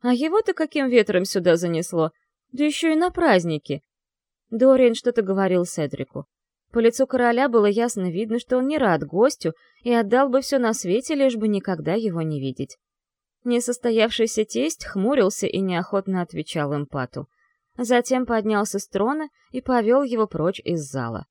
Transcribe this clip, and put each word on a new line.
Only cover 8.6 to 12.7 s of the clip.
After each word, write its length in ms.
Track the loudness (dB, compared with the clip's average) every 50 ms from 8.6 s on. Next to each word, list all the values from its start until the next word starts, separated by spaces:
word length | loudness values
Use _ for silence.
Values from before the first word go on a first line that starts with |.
| 0
не 100 | 0 0
рад 260 | 2 2 2 2 2 -2
гостю 500 | -4 2 2 2 2 2 _ -6 -6 -6 _ _ _ _ _ _
и 80 | 0
отдал 380 | 0 0 2 2 2 2 2 2
бы 120 | 2 0
всё 160 | 0 0 0 0
на 140 | 0 0 -2
свете, 420 | -2 -2 0 -2 -2 0 -2 0
лишь 200 | 2 2 2 2
бы 120 | 0 0
никогда 480 | 0 0 0 -2 -4 -6 -4 -2 -2 -2
его 260 | -2 -2 -2 -4 -2
не 180 | -4 -4 -4 -4
видеть. 380 | -4 -6 -6 -6 -10 -10